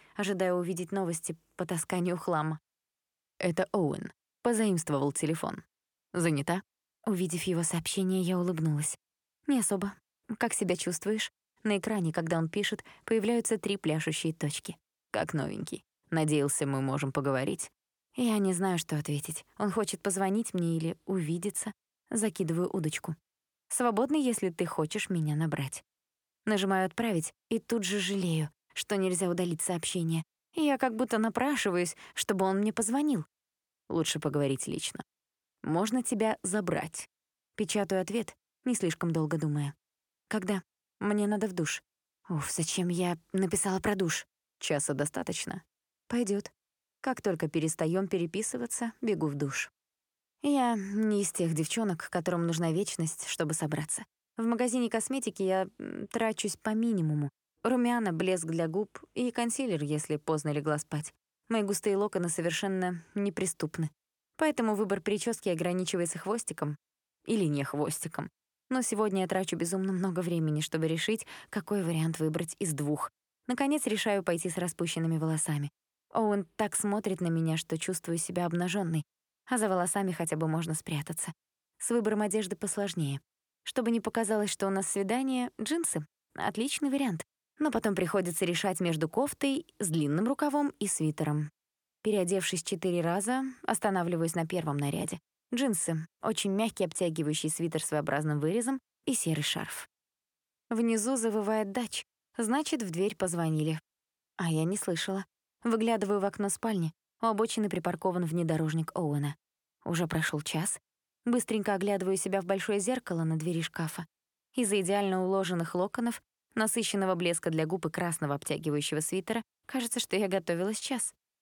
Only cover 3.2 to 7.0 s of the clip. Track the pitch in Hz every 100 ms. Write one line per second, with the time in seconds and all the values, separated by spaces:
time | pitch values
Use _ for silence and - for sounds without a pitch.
3.2 | _ - 180 165 - 208 151 - - -
4.2 | _ _ 240 220 214 180 - 143 143 -
5.2 | 151 165 - - - _ _ _ _ 175
6.2 | 170 147 151 180 - _ _ _